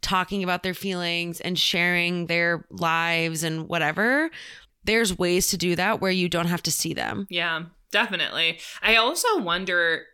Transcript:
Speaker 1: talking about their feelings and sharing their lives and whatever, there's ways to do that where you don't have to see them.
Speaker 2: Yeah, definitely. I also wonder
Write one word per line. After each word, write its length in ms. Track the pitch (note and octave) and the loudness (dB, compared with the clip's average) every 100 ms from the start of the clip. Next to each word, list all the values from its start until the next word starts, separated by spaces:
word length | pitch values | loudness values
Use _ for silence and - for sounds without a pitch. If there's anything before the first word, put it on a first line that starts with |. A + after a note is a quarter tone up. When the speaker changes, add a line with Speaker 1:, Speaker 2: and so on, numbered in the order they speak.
Speaker 1:
talking 420 | - F#3+ F3+ G3+ | 0 0 0 -2
about 200 | F3+ F3+ | 0 -2
their 120 | F#3 | -2
feelings 640 | F3+ G3 F3+ F3 E3+ E3+ E3+ | -4 -6 -4 -2 -2 -4 -6
and 180 | - F3 | -4 -2
sharing 680 | - F#3 F3 F3 F3 F3 E3+ | 0 2 2 2 2 -2 0
their 400 | E3+ E3+ E3+ - | 0 2 0 -6
lives 720 | F#3 E3+ E3 E3 E3 E3 D#3+ | -4 0 2 2 0 0 -2
and 240 | D#3+ D#3+ D#3 | -2 -4 -2
whatever, 600 | E3+ D3+ D#3 A3 C4+ D#4+ - - - - _ | 0 0 2 2 2 0 -4 -18 -20 -20 _
there's 320 | - A3 A3+ F3+ | 0 2 2 2
ways 300 | F3+ F3+ F3 | 2 2 2
to 80 | F#3 | 0
do 180 | E3+ F3 | 0 0
that 240 | F#3 A3+ | 0 0
where 100 | F#3+ | 2
you 180 | F#3 F3 | 2 2
don't 180 | E3+ E3+ | 2 0
have 160 | E3+ | -2
to 80 | E3 | -2
see 220 | D#3 E3+ | -2 -2
them. 320 | D3+ A1 - G3 | -2 -4 -4 -4
Speaker 2:
Yeah, 360 | F3 E3+ D#3+ E3 _ _ | -2 -2 -4 -6 _ _
definitely. 680 | G3+ A3 F#3 D3+ C#3 E3 E3 - - | 0 0 0 -2 0 0 0 -10 -4
I 160 | G#3 A3+ | 2 4
also 420 | A#3 E4+ D4 G4+ | 4 2 2 2
wonder 680 | F#3 E3+ F#3+ F3 E3+ D#3+ - | 2 -2 0 2 2 0 -6